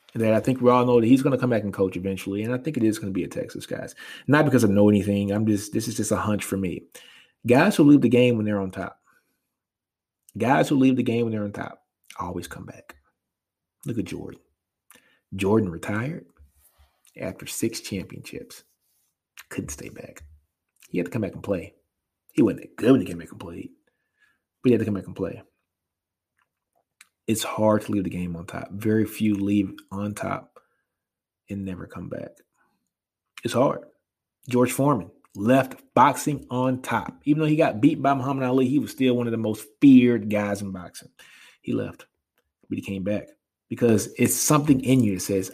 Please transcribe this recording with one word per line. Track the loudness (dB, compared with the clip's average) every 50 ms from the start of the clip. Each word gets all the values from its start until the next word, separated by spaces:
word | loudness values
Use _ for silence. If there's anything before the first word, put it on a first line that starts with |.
| _ _ -6
that | -2 2 2
I | 2 2
think | 2 0 0 2
we | 4 4
all | 4 4 4
know | 4 4 4
that | 6 6
he's | 4 4
gonna | 4 2 0 0
come | 0 0
back | 0 -2 -2
and | -4 -2
coach | -2 -2 -2 -2
eventually, | -4 -6 -6 -6 -6 -6 -6 -6 -6 -4
and | -4 -6
I | -6
think | -6 -6 -2
it | 0 0
is | 0 0 -2
gonna | -6 -6
be | -4 -4 -6
at | -6
Texas, | -6 -8 -10 -10 -10 -14 -12
guys. | -10 -10 -10 -10 -12 -14 -18 -20 -20 -20 -6 0 2
Not | 4 4 4
because | 4 4 4 4
I | 4
know | 6 6 6 6
anything. | 6 4 4 2 0 0 0 -2
I'm | -2 0 0
just, | 0 0 -2 -2 -4
this | -6 -6 -6 -4
is | -6
just | -4 -2 -2
a | -2
hunch | -2 -2 -2 -2 -4 -4
for | -4 -4
me. | -4 -4 -4 -6 -8 -12 _ -20 -20 -20 -20 -20 -20 _ _ _ _ 0
Guys | 2 4 4 4 4 4
who | 6
leave | 8 8 8 8
the | 6 6
game | 4 4 4 4 2
when | 0 0
they're | -2 -2 -2
on | -4 -6
top, | -8 -8 -10 -10 -12 _ _ _ _ _ _ _ _ _ _ _ _ _ _ _ _ _ _ _ _ _ _ _ _ _ _ _ -6 -2
guys | 0 2 2 2 2 2
who | 4
leave | 4 4 4 4
the | 2
game | 0 0 0 0 0
when | -2
they're | -2 -4
on | -6 -6
top | -8 -10 -12 -12 -14 -18 _ _ _ _ _ -18 -12 -10
always | -8 -8 -8 -8 -10
come | -12 -14 -16 -16
back. | -16 -18 -20 -20 -20 -20 _ _ _ _ _ _ _ _ _ _ _ _ _ _ _ _ _ -12
Look | -8 -6 -6
at | -6
Jordan. | -6 -8 -12 -12 -14 -18 -20 _ _ _ _ _ _ _ _ _ _ -20 _ _ _ _ _ _ -12 -6
Jordan | -2 0 2 4 2 2 0
retired | -4 -8 -8 -6 -6 -6 -6 -6 -8 -12 -14 _ _ _ -20 _ _ _ _ _ _ _ _ _ _ _ _ _ -14 -12
after | -10 -10 -10 -12 -14
six | -14 -8 -4 -4 -4 -4 -6
championships. | -12 -10 -10 -10 -10 -12 -16 -20 -18 -16 -16 -16 -16 -18 -20 -20 -20 _ _ _ _ _ _ _ _ _ _ _ _ _ _ -20 -20 -14
Couldn't | -10 -10 -10 -10
stay | -10 -14 -14 -16
back. | -16 -18 -18 -18 -20 -20 -20 -20 _ _ _ _ _ _ _ _ _ _ _ _
He | -6 -6
had | -6
to | -4
come | -4 -6
back | -6 -6 -8
and | -8
play. | -6 -4 -4 -4 -6 -12 _ _ _ _ _ _ _ _ _ _ _ _
He | 0 2
wasn't | 2 2 0 -4
that | -12 -16 _
good | 0 4 4
when | 4 4
he | 2
came | -2 -8 -12
back | -14 -16
and | -16 -16
played, | -16 -14 -14 -14 -14 -16 _ _ _ _ _ _ _ _ _ _ _ _ _ _ _ _ _ _
but | 2 2
he |
had | 4 4
to | 2
come | 0 -4
back | -4 -6
and | -10 -10
play. | -8 -8 -8 -8 -12 -18 _ _ _ _ _ _ _ _ _ _ _ _ _ _ _ _ _ _ _ _ _ _ _ _ _ _ _ _ _ _ _ _ _ _ _ _
It's | -4 -4 -4
hard | -4 -6 -4 0 2 2 2 2
to | 0 -2
leave | -4 -4 -4
the | -4
game | -6 -6 -8 -8 -8
on | -10 -12
top. | -12 -12 -12 -12 -12
Very | -10 -4 -2 0 0 0 0
few | -2 -4 -4 -2 -2 -2
leave | -2 -2 0 0 0 0 -2 -6 -14 -16 -12
on | -10 -8 -8 -8 -8
top | -8 -8 -8 -8 -8 -10 _ _ _ _ _ _ _ _ _ _ _ _ _ _ _ _ _ _ _ _ -12
and | -10 -10 -8
never | -10 -10 -12 -14
come | -16 -14 -14 -14 -12
back. | -12 -12 -14 -14 -18 _ _ _ _ _ _ _ _ _ _ _ _ _ _ _ _ _ _ _ -14 -10 -8
It's | -2 0
hard. | 2 2 0 0 -4 -10 -18 _ _ _ _ _ _ _ _ _ _ -8 -2
George | 0 2 2 2
Foreman | 0 0 2 2 0 0 -4 -10 -16 _ _ _ -10
left | -2 2 2 4 4 2 0 -6 -18 _ _ 2
boxing | 4 4 4 4 0 -4 -4 -6 -6 -6 -6
on | -4 -2 0 0 -2 -4
top. | -4 -4 -4 -4 -4 -6 -14 -4 -2
Even | 0 0 2
though | 2 0
he | 2
got | 2 2 0 2 2
beat | 2 2 2 2
by | 0 0 0
Muhammad | 0 -2 -4 -2 -2 -2
Ali, | 0 2 2 2
he | 2 0 0
was | -2 -4
still | -2 0 0 2 2
one | 0 -2
of | -2
the | -2
most | -2 -2 -2 -4 -6 -8 -18 _ 4
feared | 8 10 10 10 8 6 2 2 -2 -2
guys | -2 -2 -2 -2 -4 -6
in | -6 -8
boxing. | -10 -12 -14 -16 -20 -20 -20 -20 _ -20 -20 -20 -20 -20 -20 -20 _ _
He | -8 -6
left, | -4 -4 -4 -6 -10 -16 -20 _ _ _ _ _ _ _ _ _ _ _ _ -10
but | -8
he | -8
came | -6 -6 -6 -6 -4
back | -4 -4 -4 -6 -10 -20 _ _ _ _ _ _ -10
because | -2 2 2 4 4 2 0 -2 -2 0
it's | 0 0 0
something | 0 0 2 2 2 4 4 2 2
in | 2 2 2 4
you | 2 2 0
that | -4
says, | -4 -2 -2 -2 -2 -4